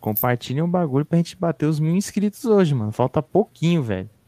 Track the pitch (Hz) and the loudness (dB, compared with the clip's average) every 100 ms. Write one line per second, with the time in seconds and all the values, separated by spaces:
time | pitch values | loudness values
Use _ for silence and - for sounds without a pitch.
0 | - 107 123 123 - 131 170 180 165 131 | -6 -2 -2 -2 -4 -4 -2 0 0 -2
1 | 151 170 170 - 170 156 151 151 156 175 | 0 0 -2 -2 -4 -2 -2 0 0 0
2 | - - 208 - 233 208 175 135 107 110 | -2 -2 -4 -2 2 4 4 2 -2 0
3 | 127 - 143 - - - 160 170 120 95 | 0 0 0 0 0 -2 0 0 0 -4
4 | 104 _ | -6 _